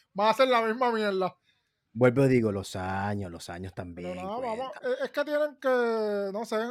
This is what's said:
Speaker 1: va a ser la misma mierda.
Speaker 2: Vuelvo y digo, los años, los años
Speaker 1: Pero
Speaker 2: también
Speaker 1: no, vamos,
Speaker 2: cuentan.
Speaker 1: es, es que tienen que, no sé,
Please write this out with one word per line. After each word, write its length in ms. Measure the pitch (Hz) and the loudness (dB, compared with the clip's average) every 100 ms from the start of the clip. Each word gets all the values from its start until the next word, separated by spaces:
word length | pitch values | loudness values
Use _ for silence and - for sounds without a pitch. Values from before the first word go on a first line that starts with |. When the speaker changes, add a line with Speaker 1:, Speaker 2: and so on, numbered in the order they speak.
| _ 190 | _ 2
Speaker 1:
va 120 | 214 | 4
a 40 | |
ser 140 | 214 262 | 4 4
la 120 | 240 | 4
misma 280 | 226 226 247 | 2 2 2
mierda. 420 | 226 208 190 185 - _ _ _ _ _ | 2 0 0 -2 -4 _ _ _ _ _
Speaker 2:
Vuelvo 300 | 110 127 120 139 | 2 4 6 4
y 20 | |
digo, 240 | 127 110 | 4 2
los 240 | 101 92 98 | -2 -6 -6
años, 540 | 92 95 101 101 92 | -4 -2 -2 -4 -6
los 180 | 82 - | -10 -12
años 240 | 87 92 | -12 -10
Speaker 1:
Pero 100 | - | -10
Speaker 2:
también 320 | 90 85 180 180 | -12 -10 -10 -8
Speaker 1:
no, 240 | 185 226 | -8 -6
vamos, 280 | 254 220 262 | -6 -6 -8
Speaker 2:
cuentan. 180 | - 247 | -6 -4
Speaker 1:
es, 80 | 277 269 | -4 -2
es 40 | |
que 140 | - | -4
tienen 320 | 285 294 302 269 | -2 0 -2 -2
que, 760 | 262 254 233 226 214 202 202 | 0 2 2 0 0 -2 -2
no 120 | 196 | -6
sé, 120 | 226 220 233 | -4 -4 -2